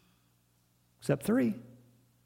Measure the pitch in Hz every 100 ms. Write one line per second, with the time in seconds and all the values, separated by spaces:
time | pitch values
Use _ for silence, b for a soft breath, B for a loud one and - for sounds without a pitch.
0 | _ _ _ _ _ _ _ _ _ _
1 | - 143 - 247 233 196 - - - _
2 | _ _